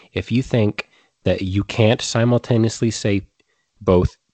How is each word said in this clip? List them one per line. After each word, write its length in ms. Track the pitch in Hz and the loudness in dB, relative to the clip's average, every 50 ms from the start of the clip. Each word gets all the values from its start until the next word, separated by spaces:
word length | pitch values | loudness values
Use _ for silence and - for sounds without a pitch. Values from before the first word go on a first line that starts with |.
| - _ | -18 _
if 180 | - - - - | -8 -8 -4 -2
you 120 | 110 123 | -2 -2
think 480 | 131 - - 120 107 104 101 - - _ _ _ _ _ _ _ - | -2 0 0 0 0 0 -2 -4 -10 _ _ _ _ _ _ _ -2
that 160 | - 90 - | -2 -2 0
you 240 | 101 95 95 101 98 | -2 -2 -2 -2 -4
can't 380 | - - - 110 107 123 - | -2 0 2 2 4 2 0
simultaneously 880 | - - - 117 117 120 123 117 - - 123 113 113 113 - - 123 113 | -2 -4 -2 0 0 2 0 0 0 0 0 0 0 0 -2 -2 -4 -4
say 360 | 107 - - 107 101 98 - - _ _ _ _ _ _ _ _ _ - | -4 -4 -4 -2 -2 -4 -4 -8 _ _ _ _ _ _ _ _ _ -4
both 380 | 104 95 92 90 87 - - _ _ _ | 0 2 4 4 4 0 -2 _ _ _